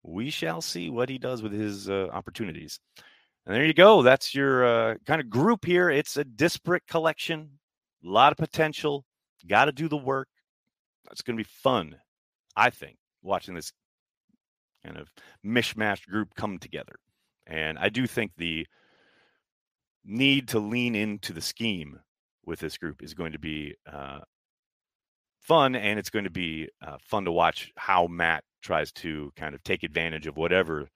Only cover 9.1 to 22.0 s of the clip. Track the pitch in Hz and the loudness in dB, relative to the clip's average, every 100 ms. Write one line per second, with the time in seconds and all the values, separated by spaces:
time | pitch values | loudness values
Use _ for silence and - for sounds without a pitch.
9.1 | _ _ _ 85 101 143 135 160 147 131 | _ _ _ 2 4 4 2 -4 -2 -2
10.1 | 135 131 _ _ _ _ _ _ _ _ | -2 -4 _ _ _ _ _ _ _ _
11.1 | - - 113 107 - 135 120 78 76 _ | -12 -8 -6 -8 -2 0 0 -2 -14 _
12.1 | _ _ _ _ - 120 - 71 _ _ | _ _ _ _ 2 2 2 -20 _ _
13.1 | _ 92 92 - 87 - _ _ _ _ | _ -4 -4 -4 -12 -12 _ _ _ _
14.1 | _ _ _ _ _ _ _ 80 76 76 | _ _ _ _ _ _ _ -18 -18 -18
15.1 | - - _ 101 120 113 110 107 98 - | -20 -20 _ 0 0 0 -2 -2 -2 -4
16.1 | 101 104 - 107 90 - 78 - - _ | -6 -6 -6 -8 -8 -12 -14 -14 -20 _
17.1 | _ _ _ - 80 78 78 98 113 127 | _ _ _ -10 -6 -6 -2 -2 0 -2
18.1 | - 104 - 85 80 80 _ _ _ _ | -2 -6 -6 -6 -6 -10 _ _ _ _
19.1 | _ _ _ _ _ _ _ _ _ 98 | _ _ _ _ _ _ _ _ _ -10
20.1 | 110 139 139 123 113 107 120 120 107 107 | 2 4 4 2 -2 0 -2 -2 0 -2
21.1 | 101 - 80 - - 113 92 73 69 | -4 -10 -10 -10 -6 -6 -6 -10 -18